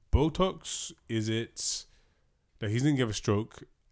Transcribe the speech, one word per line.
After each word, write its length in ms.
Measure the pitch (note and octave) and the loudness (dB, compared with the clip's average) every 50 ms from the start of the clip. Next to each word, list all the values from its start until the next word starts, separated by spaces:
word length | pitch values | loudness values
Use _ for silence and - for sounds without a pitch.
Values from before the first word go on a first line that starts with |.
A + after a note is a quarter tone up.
| _ - | _ 2
Botox? 800 | - B2 D3+ D#3+ - - F#3 F#3 - D#3 - - - - - - - _ _ - | 4 4 4 2 2 2 0 0 0 -6 -10 -8 -8 -8 -8 -10 -12 _ _ -4
Is 200 | A2+ A2+ G#2+ A2 | -2 -2 0 0
it 560 | A2 A2+ A#2 - - - - - - - - _ _ _ _ _ _ _ _ _ _ _ _ _ _ - | 0 -2 -2 -4 -8 -6 -4 -4 -4 -6 -8 _ _ _ _ _ _ _ _ _ _ _ _ _ _ -6
that 120 | A#2 G#2 | -4 -2
he 60 | A2 A#2+ | 0 2
didn't 180 | C3+ D3+ C#3+ | 2 2 2
get 120 | C3 B2 G#2+ | 2 2 0
a 40 | G#2 | -2
stroke? 480 | - - A2 G2+ G#2 A2+ - - - - _ _ _ _ _ | -2 0 2 2 2 0 -4 -10 -20 -20 _ _ _ _ _